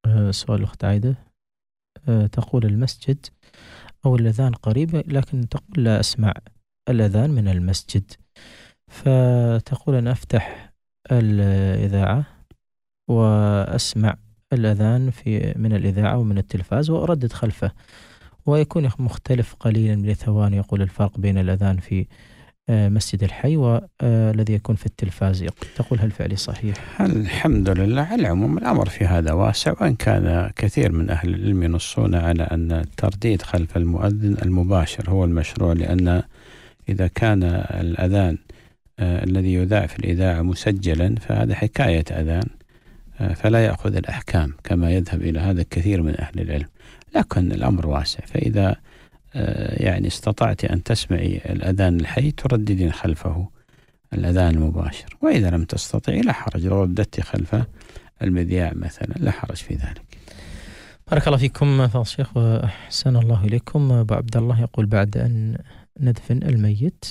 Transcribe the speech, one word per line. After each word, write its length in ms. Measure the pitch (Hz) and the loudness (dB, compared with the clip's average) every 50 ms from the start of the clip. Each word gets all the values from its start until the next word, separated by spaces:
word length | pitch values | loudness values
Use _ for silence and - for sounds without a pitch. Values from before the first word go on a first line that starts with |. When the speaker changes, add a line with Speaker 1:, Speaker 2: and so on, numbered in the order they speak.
| - | 2
Speaker 1:
آه، 260 | 113 110 110 104 98 | 2 2 2 2 2
سؤال 280 | 95 - - - 101 104 | -2 -4 -4 -2 -2 -2
الأخت 240 | 101 - - - - | -2 -4 -6 -4 -2
عايدة. 320 | 101 101 104 107 127 135 - - _ _ _ _ _ _ _ _ _ _ _ _ _ _ - _ 143 | 0 0 0 0 -2 -4 -4 -10 _ _ _ _ _ _ _ _ _ _ _ _ _ _ -8 _ 0
آه، 160 | 113 110 107 | 2 2 2
تقول: 400 | 104 - - - - - 123 113 | 0 0 -4 -4 0 0 0 2
"المسجد 600 | 107 104 110 127 123 - - - - 135 135 - - _ _ _ _ _ - - - - - - - - _ - | 2 2 0 0 -2 -4 -6 -2 -2 -2 -2 -4 -20 _ _ _ _ _ -20 -20 -20 -20 -20 -20 -20 -20 _ 0
أو 100 | 135 127 | 2 2
الأذان 360 | 120 117 113 107 113 135 127 | 4 2 2 2 2 0 0
قريبة، 520 | 117 - - 113 107 131 160 165 165 156 - | 0 -2 -2 -2 0 0 0 0 -2 -4 -4
لكن 420 | 160 147 135 127 - - 127 120 113 | -2 -2 -2 -2 -2 -2 -4 -4 -4
تقول: 360 | - - - - - - 120 | -6 -10 -10 -6 -2 0 2
'لا 140 | 113 107 110 | 2 2 2
أسمع 340 | 107 - - - 107 104 101 - _ - _ _ _ _ _ _ _ - | 0 -2 0 0 0 0 0 -2 _ -20 _ _ _ _ _ _ _ -2
الأذان 400 | 127 113 110 101 95 107 123 156 | 2 2 2 2 2 2 2 2
من 180 | 147 120 104 | 2 0 0
المسجد.'" 640 | 98 92 90 87 92 95 - - - - 101 101 _ - _ - _ _ - - - - - - - _ _ _ | 0 0 0 0 0 -2 -4 -6 -2 -2 -2 -2 _ -20 _ -20 _ _ -20 -20 -20 -20 -20 -20 -20 _ _ _
فتقول: 1080 | _ - - - 139 131 127 127 123 123 123 120 120 117 113 - - 135 - - - 139 | _ -20 -4 0 2 4 4 4 4 4 4 2 2 0 0 -2 -4 -8 -6 -2 0 0
"أنا 160 | 123 117 120 | 0 2 0
أفتح 600 | 127 - - - - 107 - - - - - - _ _ _ _ _ _ _ - | -2 -4 -2 -2 -2 -2 -2 -2 -12 -16 -20 -20 _ _ _ _ _ _ _ 0
الإذاعة 1120 | 131 120 113 107 104 101 101 98 98 98 98 95 95 104 104 98 98 98 98 98 101 139 143 - - _ - _ - _ _ _ _ _ _ _ _ _ _ | 2 2 4 4 2 2 4 4 4 2 2 2 2 0 0 0 2 2 2 2 0 0 -2 -4 -10 _ -20 _ -20 _ _ _ _ _ _ _ _ _ _
وأسمع 1080 | - 120 113 113 110 107 104 104 104 104 101 98 - - 120 - - - 110 110 107 - - - - _ _ _ _ 131 | 0 2 4 4 4 4 4 4 4 2 0 0 0 -2 -2 -4 -2 -2 0 0 0 0 -4 -12 -20 _ _ _ _ -2
الأذان 560 | 120 113 107 104 101 107 110 117 127 131 131 | 0 2 2 2 2 2 2 2 2 0 -2
في، 440 | 120 - - - 110 104 - - - | -4 -4 -4 -2 -2 0 -2 -2 -2
من 180 | - 110 113 110 | -2 0 0 0
الإذاعة 440 | 98 - 98 92 101 107 - - | 2 0 0 2 2 0 2 2
ومن 200 | 123 117 107 101 | 0 0 0 0
التلفاز 520 | 98 95 - - 92 90 - - 127 151 156 | -2 -2 -4 -6 -6 -4 -2 -2 0 0 0
وأردد 420 | 160 165 - 165 175 147 127 113 | 0 0 0 0 0 0 0 -4
خلفه، 400 | - - - 110 - - - 101 - - - _ - - - - - - - - _ _ - | -2 -2 -4 -4 -2 -2 -4 -6 -6 -8 -20 _ -20 -20 -20 -20 -20 -20 -20 -20 _ _ 0
ويكون 440 | 143 147 151 151 151 - 175 147 127 - - | 2 2 2 2 0 0 0 0 0 -2 -2
مختلف 560 | 127 120 - - - - 131 120 113 - - - | -4 -4 -4 -6 -2 0 0 0 0 -4 -6 -4
قليلًا 520 | - 117 107 113 110 110 107 101 101 107 | 0 0 2 4 2 2 2 0 0 0
لثواني." 460 | 104 - - 110 104 107 104 101 101 | -2 -2 0 0 2 2 2 2 2
يقول: 240 | 98 98 - 101 98 | 0 0 0 0 0
"الفرق 380 | 98 95 - - 104 95 - - | 0 -2 0 0 -2 -2 0 -2
بين 180 | 98 101 95 | 0 2 2
الأذان 400 | 95 92 92 92 95 101 98 95 | 2 2 2 2 2 2 2 0
في، 280 | 90 - - 98 95 90 - - - - - - - - - _ _ _ - | 0 -2 -2 -2 -2 -4 -4 -10 -20 -20 -20 -20 -20 -20 -20 _ _ _ 0
آه، 200 | 113 107 104 101 | 2 2 4 4
مسجد 340 | 104 107 - - - 98 98 | 2 2 0 -2 -2 -2 -2
الحي 340 | 95 - - - 135 160 | -2 -2 -2 0 0 2
والذي، 960 | 156 131 120 117 117 - - _ _ - 123 113 113 110 110 107 110 110 107 107 | 2 4 2 2 0 -2 -6 _ _ 0 2 4 4 4 2 2 2 2 2 0
آه، 20 | |
يكون 200 | 104 - - 110 | 0 0 -2 -2
في 100 | - - | -2 -2
التلفاز." 580 | 101 - - 113 95 - - 101 95 95 92 87 | -6 -4 -4 -4 -4 -2 -2 0 0 0 0 -2
يق-، 320 | 80 - - - - - | -6 -8 -8 -16 -14 -6
تقول: 240 | - - - 127 110 | -6 -2 -2 0 0
"هل 120 | 104 110 | 0 -2
فعلي 240 | 98 - 110 - 95 | -2 -4 -4 -4 -4
صحيح؟" 680 | 98 - - - - 113 107 98 - - - - - | -4 -6 -6 -6 -6 -4 -6 -6 -6 -10 -14 -4 -2
Speaker 2:
الحمد 680 | 202 190 160 110 107 90 - - - 160 131 104 95 95 | 0 0 2 0 -2 -2 -4 -2 0 2 2 2 2 2
لله. 320 | 92 90 98 104 120 139 | 2 2 2 2 2 0
على 200 | 147 170 220 247 | -2 -2 0 0
العموم 360 | 165 98 85 92 107 131 156 | 0 0 2 0 2 0 0
الأمر 320 | 165 - - - - 101 95 | -2 0 0 0 0 0 -2
في 160 | - - 98 | -2 -2 0
هذا 280 | 87 87 85 82 78 78 | 2 2 2 2 2 2
واسع، 400 | 82 104 107 101 - - 156 - - | 2 2 2 0 0 -2 -2 -2 0
وإن 140 | - - 127 | 0 0 0
كان 560 | - - 110 101 95 90 85 87 85 90 101 98 | 0 0 0 2 2 2 2 2 0 0 -2 -4
كثير 360 | - 110 101 - 151 127 101 | -2 -2 0 2 2 2 2
من 180 | 82 82 82 - | 2 0 0 0
أهل 260 | 85 82 87 87 85 | -2 -2 0 -2 -2
العلم 280 | 90 98 104 101 92 87 | 0 0 0 2 2 2
ينصون 520 | 82 85 85 - - - - 110 98 90 | 2 0 -2 -4 -4 -2 0 0 2 2
على 280 | 87 82 85 85 85 80 | 2 2 2 0 0 0
أن 280 | - 82 85 82 82 | -2 -2 -2 0 0
الترديد 680 | 82 82 80 - - - - 98 98 98 - 113 107 90 | -2 -2 -2 -6 -4 -2 -2 -2 -2 0 0 0 0 0
خلف 360 | - - - 87 82 80 - | -2 -2 -2 -2 -2 -2 -2
المؤذن 600 | 87 85 85 85 87 101 104 104 104 107 101 101 - - | -2 0 0 0 0 0 0 0 0 0 0 0 0 0
المباشر 640 | 92 92 92 87 92 98 90 82 - - - - 90 | 0 2 2 2 2 2 2 0 0 -4 -6 -2 0
هو 160 | 92 95 92 | 0 2 2
المشروع، 480 | 85 85 82 80 - - - - 85 85 | 2 2 0 -2 -2 -2 -2 0 2 2
لأن 500 | 85 85 85 87 92 90 87 87 92 - - - - - - - - - - _ _ - - | 0 0 0 2 2 2 2 2 0 0 -4 -12 -20 -20 -20 -20 -20 -20 -20 _ _ -6 -4
إذا 180 | 98 92 92 | -2 0 0
كان 360 | 90 - - 117 110 107 95 90 87 90 92 92 - - | -2 0 0 2 2 2 2 2 2 0 -2 -2 -4 -6
الأذان 640 | 92 87 85 85 - - 90 98 101 95 87 80 - _ - - - - - _ _ _ _ _ - | -4 -2 -2 -2 0 0 2 2 2 2 2 0 -2 _ -16 -20 -20 -20 -20 _ _ _ _ _ -4
آه، 240 | 101 87 87 95 98 | -2 0 0 0 0
الذي 300 | 92 92 95 92 92 92 | 0 0 2 2 2 2
يذاع 340 | 90 90 95 107 104 92 | 2 2 2 2 0 0
في 120 | - - - | -2 -6 -4
الإذاعة 420 | - 92 87 85 95 92 85 82 | -2 -2 0 2 2 0 2 0
مسجلاً، 760 | 85 90 87 - - 110 101 98 95 87 80 80 87 98 113 | 0 -2 -2 -2 -2 -2 -2 0 0 0 0 2 2 0 0
فهذا 400 | 110 - - 110 104 113 110 104 | -2 -2 -2 -2 0 0 0 0
حكاية 500 | - - 107 - - 139 98 85 82 76 - | -2 -2 -4 -2 0 0 2 2 0 0 -2
أذان، 360 | 85 80 78 78 82 87 107 120 - - - _ _ _ _ - - - - - - - | -4 -4 -2 0 0 -2 -2 -4 -8 -16 -20 _ _ _ _ -20 -20 -20 -20 -20 -10 -6
آه، 140 | - 92 90 | -4 -4 -4
فلا 320 | - - 104 113 117 113 | -2 0 2 4 4 2
يأخذ 300 | 107 101 - - 104 98 | 2 0 -2 -4 -2 -2
الأحكام 580 | 92 - - - - - - - 87 78 69 71 - - | -2 -4 -4 -10 -10 -8 -2 0 0 0 -2 -4 -12 -4
كما 280 | - - 85 85 82 | -2 0 0 2 2
يذهب 300 | 87 95 85 - - 85 | 2 0 0 -2 -4 -4
إلى 180 | 87 85 80 80 | -2 -2 -2 0
هذا 260 | 87 98 95 87 85 - | 0 0 0 -2 -2 -2
كثير 320 | - - 85 101 101 90 | -2 -2 0 0 0 2
من 200 | 80 78 - - | 0 0 -2 -4
أهل 180 | 73 - - 87 | -6 -8 -6 -6
العلم، 260 | 82 80 73 73 71 - _ _ - - - - - - - | -4 -4 -4 -4 -4 -6 _ _ -20 -20 -20 -20 -20 -4 -2
لكن 360 | 311 214 - - - 90 87 | -2 -2 0 0 0 0 0
الأمر 360 | 50 50 57 65 107 87 80 | 0 0 0 0 0 0 0
واسع. 320 | 78 71 71 73 - - - - | -2 -2 -2 -2 -4 -6 -8 -12
فإذا، 500 | - - 139 - 117 107 101 98 95 - - - - - - - _ _ _ _ - - | -6 -4 -2 -2 0 2 2 2 2 0 -2 -8 -20 -20 -20 -20 _ _ _ _ -12 -6
آه، 480 | - - - - - - - - - - | -4 -4 -4 -4 -4 -4 -6 -4 -2 0
يعني 240 | 95 92 95 95 | 0 0 0 -2
استطعت 580 | 95 - - - 107 101 - 120 110 101 - - | -4 -4 -4 -4 -4 0 0 0 0 0 -2 -2
أن 180 | - 87 87 - | -2 -2 -2 0
تسمعي 580 | - - - - - 90 85 87 87 90 87 - 87 | -2 -2 -2 0 -2 -2 0 0 -2 -2 -4 -4 -6
الأذان 500 | 90 90 90 92 92 95 95 90 87 87 | -4 -2 -2 -2 0 2 2 2 2 2
الحي 320 | 87 - - 123 131 151 | 0 -2 -2 0 0 0
ترددين 600 | 147 - - 135 127 110 107 104 101 92 92 82 | -2 -2 -2 0 0 0 2 0 0 2 2 0
خلفه 580 | 80 - - 87 80 - - 85 82 87 92 - - _ _ _ _ _ _ _ _ _ _ _ - | -2 -2 -2 -2 -2 -2 -4 -4 -4 -4 -6 -6 -10 _ _ _ _ _ _ _ _ _ _ _ -6
الأذان 420 | 92 87 87 87 92 90 85 80 | -2 0 2 2 4 4 4 4
المباشر، 600 | 80 78 78 80 82 82 - - - - - - _ | 4 2 2 0 -2 -4 -4 -6 -10 -16 -18 -10 _
وإذا 280 | - 320 294 135 101 87 | 0 2 2 4 2 2
لم 140 | 87 82 82 | 2 0 -2
تستطيعي 580 | - - - - - - 107 - - - 202 | -2 -4 -6 -4 -4 -4 -4 -2 -2 -2 0
لا 120 | 240 233 - | 0 0 -2
حرج 320 | - - 110 - 87 85 | -2 -6 -6 -4 -2 -2
لو 160 | 95 95 98 95 | 0 2 2 2
رددت 380 | 90 90 101 101 - - - | 0 0 -2 -2 -2 -4 -6
خلف 340 | 87 - - 98 90 - - 117 120 - - - - - - - - - _ _ | -6 -4 -4 -4 -2 -2 -2 -2 -2 -4 -8 -20 -20 -20 -20 -20 -20 -20 _ _
المذياع 500 | 107 98 90 90 87 87 90 90 85 80 80 | -2 -2 0 0 0 0 0 0 0 -2 -4
مثلًا، 380 | 85 87 85 - - - - - | -6 -8 -10 -8 -8 -10 -8 -4
لا 140 | - - - | -2 -2 -2
حرج 260 | - - - - - | -2 -2 -6 -10 -10
في 160 | - - - - | -12 -8 -8 -6
ذلك. 280 | - - - - - - - - - - - - - - - - - - - - - - - - _ - - | -6 -6 -6 -8 -12 -16 -20 -20 -20 -20 -20 -20 -20 -18 -18 -18 -18 -18 -20 -20 -20 -20 -20 -20 _ -6 0
Speaker 1:
بارك 160 | 165 151 - | 0 2 2
الله 100 | 156 143 | 4 2
فيكم 500 | 127 131 135 - - 147 143 135 135 131 | 2 2 0 0 2 2 4 4 4 2
فضل 140 | 120 107 127 | 2 2 0
الشيخ 360 | 113 - - - 135 - - | -2 -2 -2 -4 -4 -2 0
وأحسن 800 | 123 117 113 113 107 - 107 - - - - - - - 139 123 | 2 2 2 2 2 0 -4 -4 -6 -16 -10 -10 -2 0 2 2
الله 300 | 120 113 113 117 101 95 | 4 4 4 2 2 2
إليكم. 460 | 104 117 120 - - - 151 143 135 | 0 0 -2 -4 -2 -2 0 2 2
أبو 220 | 123 120 113 107 110 | 2 2 2 0 0
عبد 240 | - 120 117 113 | -2 -2 -2 0
الله 240 | 120 117 120 120 113 | 0 0 2 2 0
يقول: 240 | 117 - - - 107 | 0 0 0 -2 0
بعد 320 | 101 110 101 98 101 104 | 2 2 2 2 0 0
أن 400 | 120 120 120 120 110 110 110 117 - - - - - - _ _ - | -2 0 0 0 0 -2 -2 -4 -6 -10 -14 -20 -20 -20 _ _ -2
ندفن 440 | 143 123 117 - - - 123 127 - | 0 0 0 -2 -2 -2 -2 0 2
الميت 640 | - 127 113 104 107 104 104 131 180 - _ - - | 2 2 2 4 2 2 2 0 -2 -2 _ -16 -18